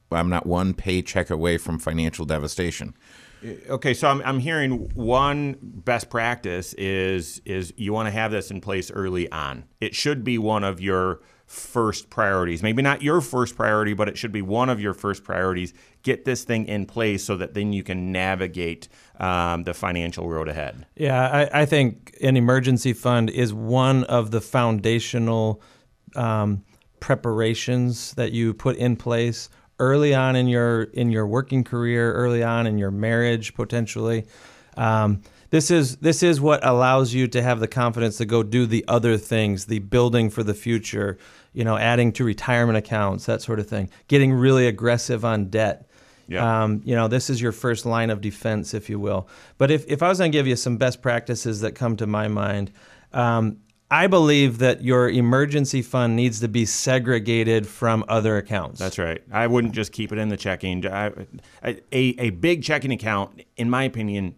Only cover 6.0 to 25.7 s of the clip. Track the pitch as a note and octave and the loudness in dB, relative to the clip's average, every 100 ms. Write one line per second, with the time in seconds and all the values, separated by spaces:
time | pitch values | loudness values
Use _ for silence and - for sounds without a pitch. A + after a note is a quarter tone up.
6 | - A#2+ A#2 A#2+ F#2+ F2+ F#2 - F#2+ F#2+ | -2 -4 -2 -4 -6 -6 -8 -6 -4 -2
7 | F#2 F#2 E2 - - F#2+ E2+ - G2+ G#2+ | 0 -2 -6 -14 -8 -8 -8 -8 -4 -2
8 | A2 G#2+ A2 G#2 - F#2+ G#2 G2 F2 G2+ | -2 -2 -2 -2 -6 -10 -6 -6 -6 -6
9 | F#2+ F2+ E2 D#2 D2 B1+ - - G#2+ - | -4 -4 -4 -6 -8 -10 -16 -10 -8 -4
10 | D3 C#3+ A2+ A#2 G#2+ G#2+ G2 F2 G2 F#2 | -4 -2 -2 -2 0 0 -2 -4 -2 0
11 | F#2 E2 _ _ _ - - A#2+ A2 G2 | 0 -4 _ _ _ -18 -6 -2 -2 -2
12 | - - G2+ F#2+ F2 E2 G#2+ A#2 C#3 C#3+ | -8 -2 0 0 -2 -2 -2 0 0 0
13 | C#3+ E3+ C3+ B2+ A#2+ - A2+ G#2+ G#2 G2+ | 0 0 0 -2 -2 0 0 2 0 -2
14 | G#2 - A2+ G#2 F#2+ A2 B2+ A2+ G2+ F#2 | -4 -4 -8 -6 -4 -2 0 -2 -4 -4
15 | G2+ F#2+ - F2+ F#2 F2+ F2 - _ _ | -6 -6 -6 -2 -2 -2 -6 -10 _ _
16 | B2+ B2 B2+ A#2+ - A2+ G#2+ G#2 F#2+ A#2+ | -4 -2 -2 -6 -2 -4 -2 -6 -6 -2
17 | A2 G2 - F#2+ F#2 G2+ G#2 G2+ F#2 F#2 | 0 0 -4 -4 -4 -4 -2 -4 -4 -6
18 | F#2 F#2 F#2 F#2 F2+ F2 E2+ E2 - _ | -4 -2 -2 -2 -4 -4 -6 -8 -16 _
19 | - - F#2 F2+ F2 E2+ F2 - F#2+ F2 | -20 -6 -2 0 0 -2 -4 -6 -4 -4
20 | E2+ E2+ E2+ D#2+ D#2 D#2 C#2 B1+ - - | -4 -6 -6 -4 -6 -6 -8 -12 -18 -6
21 | C#3+ B2+ B2+ C#3+ D3 D3 D3 D3+ B2+ - | -2 0 2 2 2 2 2 4 2 0
22 | - - C3 B2+ A#2+ C3 B2+ B2 C3 A2 | -16 -2 2 4 4 4 4 2 0 0
23 | B2 A#2+ A2+ - A#2+ G#2+ A2+ B2+ C3 C3 | 0 2 2 0 -2 -2 0 2 4 4
24 | - A#2+ G#2+ A2+ - B2+ A#2+ G#2+ A2 A#2 | 2 0 2 -2 0 0 2 2 2 0
25 | - A#2+ A2+ A2+ A2 G#2+ - | 0 -2 0 2 0 -2 -8